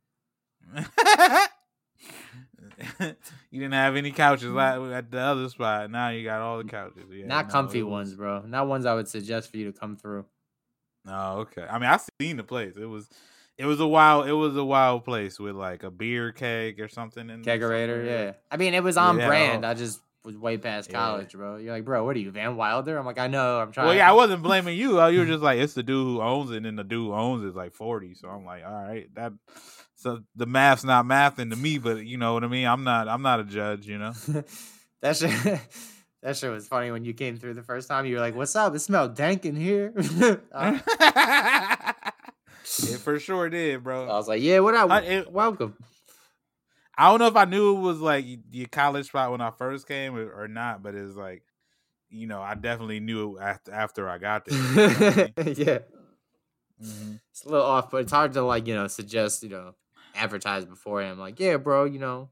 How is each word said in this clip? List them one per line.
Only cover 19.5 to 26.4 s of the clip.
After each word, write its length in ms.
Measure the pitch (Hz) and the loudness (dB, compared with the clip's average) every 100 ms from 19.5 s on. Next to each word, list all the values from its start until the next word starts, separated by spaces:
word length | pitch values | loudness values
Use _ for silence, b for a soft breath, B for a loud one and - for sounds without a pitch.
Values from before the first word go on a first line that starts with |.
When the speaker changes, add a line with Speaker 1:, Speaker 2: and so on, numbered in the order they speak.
| 117 | 2
Speaker 1:
all 60 | 113 | -2
Speaker 2:
I 40 | |
just 260 | 117 117 107 _ _ | -4 -6 -10 _ _
was 120 | 113 104 | -18 -8
way 200 | 117 113 | -6 -4
past 320 | 117 104 101 | -6 -8 -8
Speaker 1:
Yeah. 60 | 117 | -4
Speaker 2:
college, 360 | 113 104 98 | -2 -4 -8
bro. 260 | 98 101 107 | -12 -12 -12
You're 140 | 113 | -10
like, 100 | 117 | -8
"Bro, 200 | 113 127 117 | -2 -2 0
what 100 | 127 | -4
are 20 | |
you, 120 | 98 | -6
Van 240 | 98 110 120 | -6 -6 -2
Wilder?" 400 | 107 117 135 156 | 0 0 -2 -4
I'm 60 | 127 | -6
like, 120 | 123 | -4
"I 80 | 127 | -2
know. 320 | 135 127 120 | 0 0 0
I'm 100 | 110 | -2
trying." 140 | 110 143 | 0 4
Speaker 1:
Well, 60 | 190 | 8
yeah, 120 | 180 | 10
I 40 | |
wasn't 280 | 214 233 180 | 10 8 4
blaming 340 | 165 190 175 175 | 2 2 2 -2
you. 240 | 262 185 165 | 2 6 6
You 100 | 175 | 6
were 60 | 165 | 2
just 160 | 160 | 2
like, 160 | 147 123 | 2 2
"It's 140 | 147 | 0
the 80 | 135 | -2
dude 240 | 120 135 131 | -2 -2 0
who 140 | 120 | -2
owns 280 | 113 135 | 0 -2